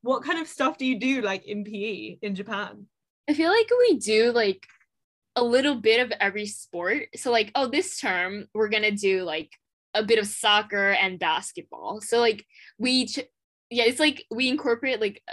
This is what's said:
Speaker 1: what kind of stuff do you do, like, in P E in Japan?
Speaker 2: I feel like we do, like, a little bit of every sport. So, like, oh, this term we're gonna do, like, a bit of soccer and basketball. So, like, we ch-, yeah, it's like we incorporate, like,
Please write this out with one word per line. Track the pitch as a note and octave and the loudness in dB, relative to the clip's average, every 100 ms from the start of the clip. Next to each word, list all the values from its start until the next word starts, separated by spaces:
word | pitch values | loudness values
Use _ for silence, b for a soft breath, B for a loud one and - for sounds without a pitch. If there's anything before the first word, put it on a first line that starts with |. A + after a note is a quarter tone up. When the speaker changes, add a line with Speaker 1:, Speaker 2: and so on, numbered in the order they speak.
Speaker 1:
what | A#3 C4 | -2 -2
kind | C#4+ E4 | -2 -4
of | D#4+ | -6
stuff | - C4+ - | -2 -2 0
do | C4 | -2
you | B3 | -2
do, | B3+ C4+ | 0 -2
like, | G#3 F#3+ - | -2 -4 -6
in | G#3 | -10
P | G3+ G#3 G#3+ | -8 -8 -6
E | G3+ G#2+ E3 | -8 -10 -10
in | G#3 F#3+ | -8 -6
Japan? | G3+ G3+ G3+ G#3 G3+ _ _ _ - | -6 -8 -8 -12 -20 _ _ _ -4
Speaker 2:
I | |
feel | D4 D#4+ | 0 4
like | G#4+ A4+ | 4 4
we | B4 B4 C#4+ | 2 4 2
do, | G3+ A3 A#3 | 2 2 4
like, | A#3 G#3 F#3+ - - _ _ _ _ _ - | 4 0 -2 -8 -20 _ _ _ _ _ -2
a | |
little | A#3+ B3 C#4 | 2 4 4
bit | C4 G#3+ A3+ | 2 4 4
of | B3 A3+ | 2 0
every | G3+ G3 G#3 | -2 -2 -8
sport. | - - E3+ F3 C#4+ - - | -10 -12 -6 -2 -2 -4 -8
So, | C4 | 0
like, | A#3 G#3+ - | 0 2 -2
oh, | C4 | 0
this | C#4+ F#4 - | 0 -2 -4
term | B3 F3+ F#3 G3+ - | -2 -2 -2 -6 -10
we're | G#3+ G#3+ | -2 0
gonna | G#3+ G#3+ | 2 0
do, | G#3 G3+ F#3+ | 2 2 0
like, | F3+ D#3 D#3+ _ _ _ _ | -2 -6 -8 _ _ _ _
a | G#3+ | -4
bit | G#3+ A3+ | 2 2
of | G#3 | 2
soccer | - A3 G#3 G#3+ G3+ G3 | -2 2 2 2 0 2
and | G3 F#3+ F3+ | 2 0 -2
basketball. | E3+ D#3 - - - - G2+ G#3+ | -2 -2 -4 -14 -16 -14 -10 -10
So, | - A#3 | 0 2
like, | A#3 G#3+ - B B _ | 4 2 -8 B B _
we | B3 B3+ B3 | 0 2 0
ch-, | - - _ _ _ _ | -6 -10 _ _ _ _
yeah, | A#3+ | 2
it's | A#3 B3 | 2 4
like | D4+ - - | 2 0 -8
we | A3+ C4 | -2 0
incorporate, | C4+ B3 A#3 C4 A#3+ | 0 0 0 0 0
like, | G#3+ G#3 - | -2 -4 -16